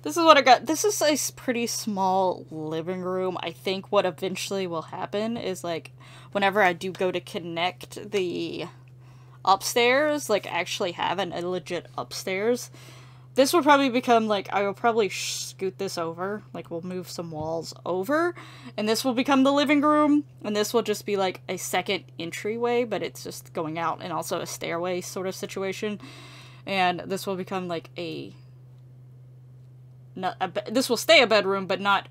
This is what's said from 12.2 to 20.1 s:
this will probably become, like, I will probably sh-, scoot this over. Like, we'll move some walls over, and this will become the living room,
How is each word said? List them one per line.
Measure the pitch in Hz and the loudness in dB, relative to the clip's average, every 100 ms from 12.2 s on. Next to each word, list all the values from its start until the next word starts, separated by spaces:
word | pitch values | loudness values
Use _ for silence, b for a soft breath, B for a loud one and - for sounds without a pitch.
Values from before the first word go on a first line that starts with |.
| - 190 220 240 - B B B B B B - | -6 -2 0 -2 -4 B B B B B B 4
this | 269 | 6
will | 349 | 6
probably | 285 285 277 | 6 6 6
become, | 240 254 233 220 | 2 4 4 4
like, | 202 190 | -2 0
I | 196 | -2
will | 202 | -2
probably | 196 240 226 196 | 0 0 2 0
sh-, | - - - | -2 -6 -8
scoot | - - 190 - | -10 -8 -8 -6
this | 196 - | -8 -4
over. | 165 165 190 208 - | -6 -4 -6 -6 -10
Like, | - - | -14 -8
we'll | 170 | -8
move | 180 185 170 | -6 -8 -8
some | - 170 | -10 -10
walls | 156 156 165 - - - | -8 -4 -4 -6 -10 -4
over, | 180 190 302 349 349 B B B - | -4 0 2 0 -4 B B B -4
and | 214 | 0
this | 220 269 | 0 2
will | |
become | 240 262 269 | 0 4 4
the | 262 | 6
living | 285 285 294 | 4 4 4
room, | 302 302 302 | 6 4 6